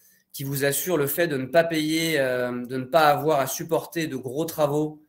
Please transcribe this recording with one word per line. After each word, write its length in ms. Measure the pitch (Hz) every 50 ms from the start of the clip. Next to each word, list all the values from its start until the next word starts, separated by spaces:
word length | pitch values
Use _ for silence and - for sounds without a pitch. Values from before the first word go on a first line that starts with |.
| _ _ _ _ _ _ -
qui 100 | - 139
vous 220 | 135 143 139 139
assure 320 | 139 139 - - 185 180 156
le 100 | 139 135
fait 220 | - - 170 165
de 80 | 147 131
ne 80 | 131
pas 180 | 127 - 170 165
payer, 560 | 165 165 156 156 156 160 160 165 165 160 143
euh, 460 | 135 127 127 123 123 123 123 123 123
de 100 | 120 131
ne 80 | 131 127
pas 240 | 123 - 165 156 147
avoir 320 | 147 143 143 156 156 139
à 80 | 131 139
supporter 600 | - - 165 156 160 147 - - - 170 160 139
de 100 | 131 127
gros 260 | - 131 120 147 165
travaux 580 | 160 - - 151 139 143 151 151 151 151 - -